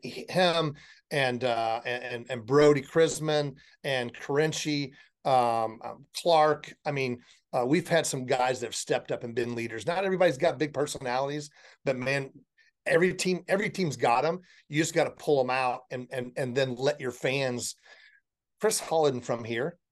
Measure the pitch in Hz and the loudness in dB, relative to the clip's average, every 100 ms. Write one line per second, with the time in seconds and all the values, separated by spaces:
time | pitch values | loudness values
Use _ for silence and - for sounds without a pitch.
0 | 123 - - 180 180 165 156 147 - - | -12 -12 -4 2 2 2 0 -4 -14 -20
1 | - 147 127 123 123 113 113 113 127 123 | -4 0 0 0 0 0 0 -2 -4 -6
2 | 123 120 117 127 110 143 147 143 135 165 | -6 -10 -8 -8 2 6 8 6 2 2
3 | 160 156 156 151 143 147 - _ 147 131 | 2 0 -2 0 -2 -8 -18 _ -4 -2
4 | 120 - - 143 156 151 156 147 135 - | -4 -8 -2 0 2 0 -2 -2 -4 -10
5 | _ _ 143 127 120 113 113 110 113 135 | _ _ 2 4 4 2 -2 -4 -14 -14
6 | - - 175 160 151 147 - - 156 143 | -16 -4 4 6 6 2 -4 -10 -4 -2
7 | 127 120 - _ _ 131 123 170 165 165 | -2 -4 -10 _ _ -2 2 2 2 0
8 | 147 139 123 131 127 117 113 - - 127 | 0 -4 -2 0 0 0 -6 -6 -2 -2
9 | - 123 120 117 117 117 117 113 160 175 | -2 -8 -6 -4 -4 -4 -6 -6 -4 -2
10 | 196 180 180 135 170 127 151 139 147 147 | 0 4 4 4 0 2 -2 -2 -4 -4
11 | 127 127 139 147 147 _ - _ 139 123 | -4 -2 -2 -4 -10 _ -20 _ -4 -2
12 | 127 139 135 - _ _ _ _ - 165 | 0 -2 -4 -12 _ _ _ _ 0 4
13 | 185 185 185 175 - 190 208 - 170 117 | 4 2 -2 -2 0 -2 -2 -2 -4 0
14 | 123 117 156 180 - _ - 147 160 160 | 2 4 2 -2 -8 _ -6 -2 0 0
15 | 131 - - 139 127 131 127 123 - 127 | 0 -2 0 2 2 0 0 -2 -8 -12
16 | 123 135 123 123 127 127 131 120 135 147 | -8 -8 -6 -4 -2 0 0 0 -2 -2
17 | 131 - 135 139 131 120 110 - - - | -4 -4 -2 0 -2 -4 -6 -10 -18 -20
18 | - _ _ _ _ _ 214 214 - 160 | -20 _ _ _ _ _ 0 0 0 2
19 | 147 123 - 117 113 117 156 - _ | 2 0 -4 -6 -4 -4 -4 -8 _